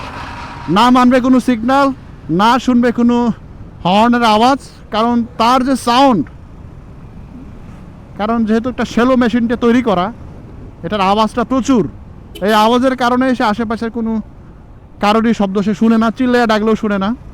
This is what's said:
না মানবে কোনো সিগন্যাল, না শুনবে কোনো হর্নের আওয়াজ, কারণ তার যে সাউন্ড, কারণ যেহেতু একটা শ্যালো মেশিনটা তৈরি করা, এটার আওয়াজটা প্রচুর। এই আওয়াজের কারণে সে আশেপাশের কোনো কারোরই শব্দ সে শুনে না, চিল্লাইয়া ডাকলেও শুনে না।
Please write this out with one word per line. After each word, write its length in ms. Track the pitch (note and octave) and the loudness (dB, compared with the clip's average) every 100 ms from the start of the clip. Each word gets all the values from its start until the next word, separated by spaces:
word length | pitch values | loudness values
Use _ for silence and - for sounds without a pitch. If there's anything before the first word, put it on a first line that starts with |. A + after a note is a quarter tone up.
| - - - - - - - | -8 -14 -14 -14 -14 -12 -2
না 220 | F#3 A#3+ | 2 4
মানবে 300 | B3+ B3 B3+ | 6 4 4
কোনো 200 | B3 B3+ | 4 2
সিগন্যাল, 520 | A#3+ A#3+ A#3 C4+ C#4 C4 - - - | 2 -2 0 2 2 -2 -14 -18 -4
না 280 | E3 G#3+ B3+ | 2 2 2
শুনবে 340 | - B3 A#3+ | 2 2 2
কোনো 400 | A#3 A#3+ A#3+ A#3+ - - - - - | 2 2 2 0 -4 -10 -18 -20 -6
হর্নের 380 | F3 G3 A3+ A#3 | 0 4 4 4
আওয়াজ, 360 | A#3 G#3+ A#3+ C#4 - - - | 2 4 4 2 -4 -20 -6
কারণ 340 | G#3+ A#3 A#3+ A3+ - | -2 0 0 -4 0
তার 260 | A3+ C4 | 2 2
যে 120 | B3+ C4 | 2 -2
সাউন্ড, 500 | - A#3+ C#4 G#3 - - - - - - - - - - - - - - - - - - - - | 0 4 4 2 -2 -10 -20 -20 -20 -20 -20 -20 -20 -20 -18 -18 -18 -18 -18 -18 -20 -20 -18 -6
কারণ 260 | G#3+ A#3 | -2 -2
যেহেতু 240 | G#3+ A3+ B3 | 0 0 -2
একটা 160 | A#3+ | -6
শ্যালো 320 | A3+ - B3 B3+ | -2 0 2 4
মেশিনটা 400 | B3 A#3+ A#3 A#3+ | 2 0 -2 0
তৈরি 260 | A#3+ A#3+ | 2 2
করা, 300 | B3 F#3 F#3+ A#3 - - - - - - | 2 0 -2 -8 -18 -18 -18 -18 -18 -12
এটার 180 | E3 G#3 | -8 -2
আওয়াজটা 440 | F#3+ G#3 A3 - | 0 2 0 -2
প্রচুর। 440 | A3 C4 B3 B3+ E3 - - - - - | -2 -2 2 2 0 -6 -20 -20 -20 -6
এই 100 | G3 | 0
আওয়াজের 440 | G#3+ A3 B3 C4 B3+ | 2 4 2 0 0
কারণে 380 | A#3+ B3 C4 | 0 0 0
সে 100 | B3 | 0
আশেপাশের 460 | A#3+ G#3 A3+ A3+ A3+ | -2 -2 -4 -4 -6
কোনো 300 | A#3 A3+ A3+ - - - - - - - - | -6 -4 -4 -6 -16 -20 -20 -20 -20 -20 -4
কারোরই 340 | G#3 A3 A3+ | 0 2 2
শব্দ 260 | A3 G3+ G3 | 0 0 0
সে 140 | G3 | -2
শুনে 240 | G#3 A3+ A3+ | 0 2 4
না, 120 | A3+ | 2
চিল্লাইয়া 360 | - B3+ A#3+ A#3 | 0 0 2 2
ডাকলেও 300 | G#3+ A3 A3 | 0 0 0
শুনে 220 | A3 G3+ | 0 -2
না। 180 | F#3+ B3 - | -2 -4 -10